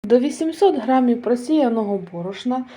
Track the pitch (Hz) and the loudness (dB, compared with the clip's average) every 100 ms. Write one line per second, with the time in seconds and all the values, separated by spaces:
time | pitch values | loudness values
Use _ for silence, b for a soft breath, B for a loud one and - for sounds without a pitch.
0 | 202 240 285 - 320 320 403 294 220 262 | 4 2 2 -2 -6 2 2 2 0 2
1 | 247 233 220 240 247 311 254 226 208 202 | 2 0 0 -2 0 2 2 0 -2 -4
2 | 175 175 175 196 247 254 254 | -6 -10 -10 -6 -4 -4 -6